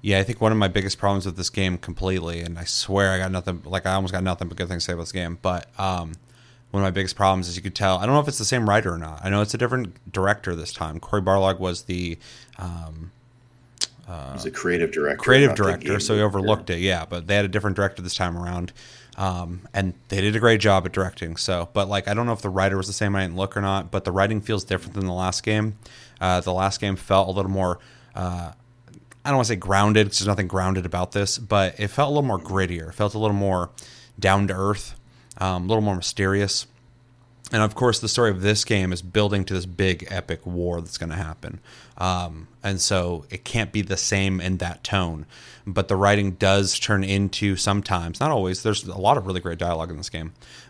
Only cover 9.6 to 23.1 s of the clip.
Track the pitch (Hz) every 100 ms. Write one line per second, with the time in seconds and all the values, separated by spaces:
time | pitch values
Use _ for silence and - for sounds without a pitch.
9.6 | 120 127 98 - 92 98 98 104 95 85
10.6 | 71 - 80 80 - 104 92 98 95 92
11.6 | 92 87 - 90 87 82 - - - -
12.6 | 90 85 80 80 87 - _ _ _ _
13.6 | _ - - - - 85 67 65 - -
14.6 | 87 87 82 80 73 - - 131 135 -
15.6 | 95 90 - 101 - 107 107 98 101 104
16.6 | - 87 95 90 80 87 82 101 101 104
17.6 | 101 95 98 - 90 - 90 85 87 87
18.6 | 90 - - - - - 95 90 87 90
19.6 | - 98 95 - - 98 101 107 117 110
20.6 | 107 95 90 95 92 - 85 80 - 90
21.6 | 85 101 95 101 98 104 120 107 101 92
22.6 | 98 95 95 95 104